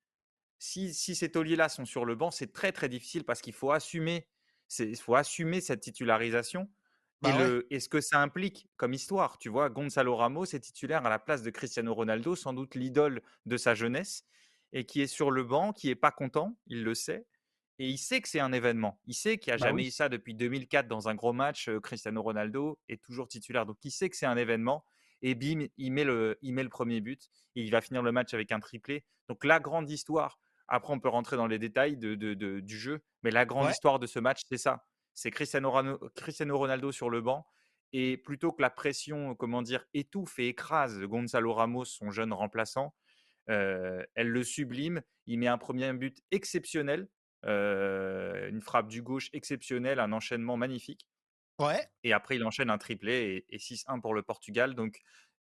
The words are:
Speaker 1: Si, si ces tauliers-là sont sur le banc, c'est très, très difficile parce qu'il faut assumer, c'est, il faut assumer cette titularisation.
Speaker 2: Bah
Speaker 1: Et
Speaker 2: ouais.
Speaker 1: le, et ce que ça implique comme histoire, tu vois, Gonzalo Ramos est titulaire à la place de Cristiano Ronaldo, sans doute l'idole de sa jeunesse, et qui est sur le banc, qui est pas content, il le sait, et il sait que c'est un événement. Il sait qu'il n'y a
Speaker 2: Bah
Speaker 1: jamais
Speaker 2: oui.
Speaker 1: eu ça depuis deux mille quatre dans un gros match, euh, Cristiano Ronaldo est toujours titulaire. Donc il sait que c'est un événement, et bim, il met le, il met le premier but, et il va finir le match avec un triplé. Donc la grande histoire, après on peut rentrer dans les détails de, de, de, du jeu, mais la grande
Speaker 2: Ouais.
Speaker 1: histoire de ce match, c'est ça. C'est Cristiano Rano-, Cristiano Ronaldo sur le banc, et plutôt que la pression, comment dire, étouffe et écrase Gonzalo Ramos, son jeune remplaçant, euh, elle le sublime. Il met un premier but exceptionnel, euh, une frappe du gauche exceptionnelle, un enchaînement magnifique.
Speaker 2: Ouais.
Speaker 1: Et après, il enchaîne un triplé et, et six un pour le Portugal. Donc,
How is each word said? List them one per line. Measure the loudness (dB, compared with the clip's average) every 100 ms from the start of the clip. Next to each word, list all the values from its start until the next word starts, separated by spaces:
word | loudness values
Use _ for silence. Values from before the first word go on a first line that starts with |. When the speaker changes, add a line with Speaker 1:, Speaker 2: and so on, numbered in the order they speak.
| _ _ _ _ _ -14
Speaker 1:
Si, | -10 -6 -6
si | -4 -4
ces | -2 0
tauliers-là | 2 4 4 4
sont | 2
sur | -4 -2
le | 0
banc, | 0 0
c'est | -2 -8
très, | -2 -2
très | 0 -2
difficile | -2 -6 -6
parce | -4 -4
qu'il | -6
faut | -2 2
assumer, | 2 2 -2 -2 -2 -6 _ _ _ -10
c'est, | -4 -2
il |
faut | -2 4
assumer | 6 6 0 0 0
cette | 0 -4
titularisation. | -4 -2 4 4 4 0 0 -6 -8 _ _ _ _ 0
Speaker 2:
Bah | 4
Speaker 1:
Et |
Speaker 2:
ouais. | 6 6
Speaker 1:
le, | 4 0
et | -4
ce | 0
que | 0
ça | 4 4
implique | 4 0 -4 -6 -14
comme | -2 -2
histoire, | -2 -2 0 0 -2
tu | -4
vois, | 0 0
Gonzalo | 0 -2 2 2 4
Ramos | 2 2 -4
est | -6
titulaire | -10 -8 -2 0
à | 2
la | 2
place | 0 -2
de | -2
Cristiano | -6 -6 -2 -2
Ronaldo, | 0 0 0 0
sans | -2 -4
doute | -6 -6
l'idole | -4 0 4 4 2 -10 _
de | -4
sa | 2 4
jeunesse, | 4 2 0 -4 -10 -14 _ _ _ _
et | -8
qui | -4 0
est | 0
sur | 2 2
le | 2
banc, | 2 2 2
qui | 0 -2
est |
pas | 4 4
content, | 4 -2 0 -2 -6 -8
il | -4
le | -2
sait, | -2 -4 -6 -10 _ _ _ _ -8
et | -6
il | -4
sait | -2 -2
que | 0
c'est | 0
un | 2
événement. | 4 2 2 0 -4
Il | -10
sait | -2 0 0
qu'il | 0
n'y |
a | 2
Speaker 2:
Bah | 2
Speaker 1:
jamais | 2
Speaker 2:
oui. | 0
Speaker 1:
eu |
ça | 0 0
depuis | 0 -6
deux | -2 -2
mille | -2 2
quatre | 2 2
dans | -2 -2
un |
gros | 0 0
match, | 2 0 -2 -4
euh, | -4
Cristiano | -4 -8 -6 -2
Ronaldo | -2 -2 -2 -2 -4 -6 -12
est | -14
toujours | -10 -10 -10
titulaire. | -10 -2 -2
Donc | -2 -6
il | -8
sait | -4 -4
que | 0
c'est |
un | 0 2
événement, | 2 2 2 0 _ _ _ -6
et | -2
bim, | 0 0 0 -2 -4
il | -2
met | 2
le, | 4 4 2 0
il | -4
met | -4
le | -4
premier | -2 0 0
but, | -2 -10 -16 _ _
et | -6
il | 2
va | 2
finir | 4 0
le | 2
match | 2 0
avec | -2 -2
un | -4
triplé. | -4 -14 -8 -8 -10 _ -14
Donc | 0
la | 6 6
grande | 4 -2 -2
histoire, | -6 0 0 0 -4 _ _ -2
après | 0 0
on | 0
peut | 2
rentrer | 2 0 0
dans | 0
les | 0
détails | 0 2 2
de, | 0 -4
de, | -2 -4
de, | -4 -4 -6
du | -8 -10
jeu, | -8 -8 _ _
mais | 2
la | 4
grande | 4 2 2
Speaker 2:
Ouais. |
Speaker 1:
histoire | 4 4 4
de |
ce | 0 0
match, | 2 0 -4
c'est | -2
ça. | 0 0 _ _ _ -8
C'est | -6
Cristiano | -4 -2 0 2
Rano-, | 2 2 -4 -10
Cristiano | -12 -10 -6 0 0
Ronaldo | 2 0 -2
sur | -2 -2
le | 0
banc, | 0 -2 -4 _ _ _ _
et | -2 0 -2
plutôt | -6 -2 -2
que | 2
la | 0
pression, | 2 -2 -2 -6 -6 -6
comment | -4 -2 -2
dire, | -2 -4 -2
étouffe | -6 -4 -6 -6 -2
et | -2
écrase | -2 0 2 2 -2
Gonzalo | -4 -2 0 2 2
Ramos, | 2 2 0
son | -6 -8 -6
jeune | -2 -2
remplaçant, | -2 -2 -2 -2 -2 -4 -8 _ _ _ _ -2
euh, | 2 2 0 -2 -6 -6
elle | -2 2
le | 2
sublime. | 0 -4 -4 -4 -4 -4 -8 _
Il | -4 0
met | 2
un | 2
premier | -2 -2 -2
but | -2 -6 -8 -4
exceptionnel, | -4 -2 -4 -2 -2 0 -2 -4 _ _ _
euh, | 0 2 2 2 0 0 -2 -4 -4 -6 -6
une | -8
frappe | 0 0 0
du | -6
gauche | -6 -6 -6
exceptionnelle, | -8 -6 -6 -2 -2 0 2
un | 2
enchaînement | 0 -2 -4 -2 -2
magnifique. | -2 -4 -12 -18 -20 _ _ _ _ 0
Speaker 2:
Ouais. | 2 2 -2 _
Speaker 1:
Et | 4
après, | 4 4
il | -2
enchaîne | -2 0 0
un | 0
triplé | -2 -6 -2 0 0 -4 -8
et, |
et | -12
six | -10 -10 -8
un | -6
pour | -2
le | -2
Portugal. | -2 -8 -2 2 2
Donc, | 0 -6 -6 _ -20 _ _ _